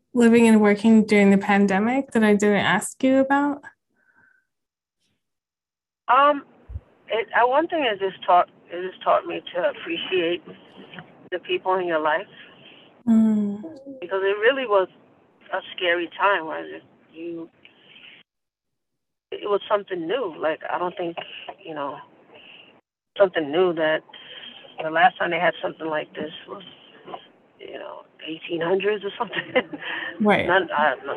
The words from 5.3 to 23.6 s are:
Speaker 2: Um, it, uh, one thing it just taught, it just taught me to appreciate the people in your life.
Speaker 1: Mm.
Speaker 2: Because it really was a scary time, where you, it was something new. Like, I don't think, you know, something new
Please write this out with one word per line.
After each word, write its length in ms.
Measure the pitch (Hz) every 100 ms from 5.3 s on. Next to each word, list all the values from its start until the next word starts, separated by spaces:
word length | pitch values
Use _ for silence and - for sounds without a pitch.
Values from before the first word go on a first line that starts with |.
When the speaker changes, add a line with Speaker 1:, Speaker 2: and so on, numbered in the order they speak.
| _ _ _ _ _ _ _ -
Speaker 2:
Um, 360 | 254 285 285 - _ - - - _ -
it, 200 | 220 -
uh, 140 | 202 247
one 220 | 277 339
thing 160 | 330
it 160 | 254 196
just 220 | 190 - -
taught, 220 | 180 170 _ -
it 200 | 175 185
just 120 | -
taught 220 | 180 170
me 160 | 170 170 -
to 160 | 180 151
appreciate 720 | - 170 165 - 185 165 170 - - - - - - - - -
the 80 | 175
people 360 | - 180 185
in 120 | 185 175
your 140 | 156
life. 260 | 156 165 208 - - - - - _ _ 240
Speaker 1:
Mm. 540 | 220 220 214 208 202 320 277 277 269
Speaker 2:
Because 200 | 180 190
it 160 | 196 208
really 260 | 226 269 240
was 220 | 202 180 _ _ _ _ _ -
a 60 | 185 - -
scary 340 | 180 175 165 -
time, 280 | 190 190 160
where 180 | 151 156 147 - _ _
you, 360 | 160 170 165 165 _ _ _ _ - - - _ _ _ _ _ _ _ _ _ _ _
it 180 | - 202
was 120 | 196 -
something 380 | 208 196 180 160
new. 280 | 254 196 151
Like, 220 | 151 156 -
I 80 | 156
don't 180 | 175 175
think, 200 | 170 170 - - - -
you 100 | 165
know, 240 | 151 143 143 - _ _ - - - - _ _ _ _ -
something 340 | 196 180 143
new 220 | 160